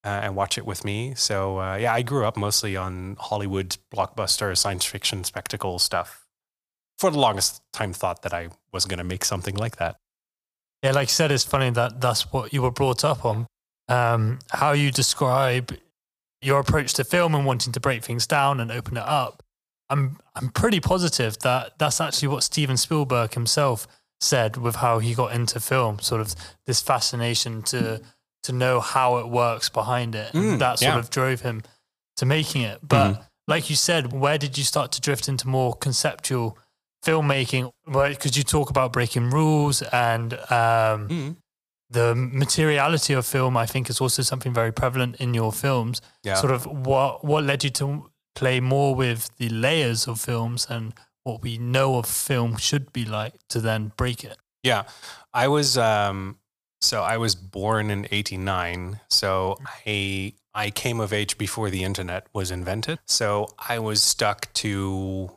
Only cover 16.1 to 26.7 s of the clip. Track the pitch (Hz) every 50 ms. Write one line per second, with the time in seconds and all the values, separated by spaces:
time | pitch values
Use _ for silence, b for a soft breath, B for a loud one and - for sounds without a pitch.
16.1 | _ _ _ _ _ _ - 131 139 143 135 - - 156 139 117 - - 131 -
17.1 | - 175 170 165 156 147 139 135 127 117 - 127 117 131 - 143 127 113 117 -
18.1 | 120 120 - - 160 147 139 139 143 127 113 113 113 120 113 - 123 120 113 -
19.1 | 151 143 127 120 - _ - _ _ _ _ _ _ _ _ _ 139 143 139 131
20.1 | 143 - _ _ _ - 127 123 - - 202 233 214 175 - - 185 185 180 165
21.1 | - - 123 113 107 - - 127 123 127 120 - _ _ 156 147 - - 170 147
22.1 | - - 147 139 143 123 - - - 160 147 131 131 123 - - 165 151 143 131
23.1 | 127 120 117 110 - 123 117 113 - - 147 139 120 110 - b b b b b
24.1 | _ _ - - - 131 113 110 110 127 120 120 113 - 127 120 117 113 110 117
25.1 | 117 117 127 104 117 117 120 113 - 120 - - 135 131 123 110 104 104 - -
26.1 | 123 113 110 101 85 B B B B B _ -